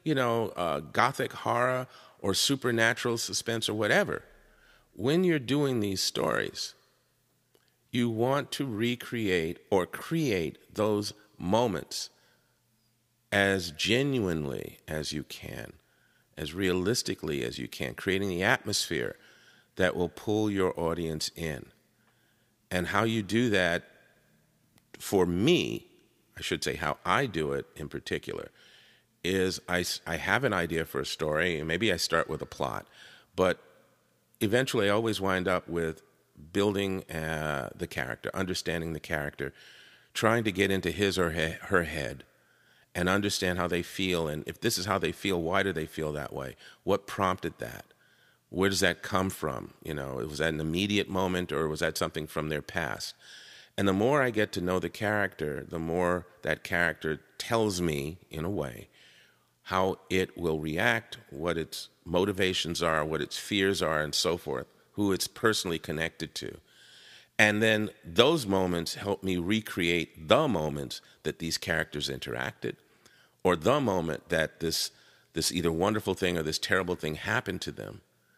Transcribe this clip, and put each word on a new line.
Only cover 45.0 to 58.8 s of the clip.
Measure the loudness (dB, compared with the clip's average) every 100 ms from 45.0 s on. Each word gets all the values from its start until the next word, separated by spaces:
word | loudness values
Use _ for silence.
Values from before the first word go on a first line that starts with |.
| 0
feel, | -2 -2 0
why | 0 2
do | 2
they | 0 -4
feel | -4 -4
that | -4 -6
way? | -8 -10 -12 -20 -8
What | 0 0 0
prompted | 0 0 0 -4 -6
that? | -12 -12 -18 _ _ _ _ _ -8
Where | 2 2
does | 4
that | 2 0
come | 0 0 0
from? | -2 -4 -4 -10 -14
You | -8
know, | -6 -6
was | -6 -6 -2
that | 0
an | 0
immediate | 0 0 2 2 0
moment, | 0 0 0 -2
or | -2 -2
was | 0
that | -2 0
something | -4 -4 -6
from | -4 -4
their | -4
past? | -4 -4 -4 -6 -8 -12 -20 -20 -20 -20 -12 0
And | 2
the |
more | 4 4 4
I | 2
get | 2 -2
to | 0
know | 0 0
the | -2
character, | -4 -2 0 -2 -2 -6 -6 -6
the | -6
more | -2 2 2 0 -2 -8
that | -4 -2
character | -2 0 0 0 -4 -4 _ -12
tells | -2 2 2 2
me, | 0 0 -4 -8 -12
in | -6
a | -4
way, | -4 -6 -8